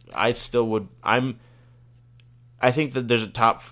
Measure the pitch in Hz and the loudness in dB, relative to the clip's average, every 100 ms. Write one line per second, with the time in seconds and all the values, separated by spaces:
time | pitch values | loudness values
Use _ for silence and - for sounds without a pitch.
0 | - - 110 120 - 120 113 110 95 - | -12 -2 -2 -2 -2 0 0 -2 -4 -8
1 | - 120 131 - _ _ _ _ _ - | 0 0 0 -8 _ _ _ _ _ -20
2 | _ _ _ _ _ - 123 123 151 131 | _ _ _ _ _ -2 0 2 0 -2
3 | 120 120 110 - 113 - - | 0 0 0 0 2 2 -4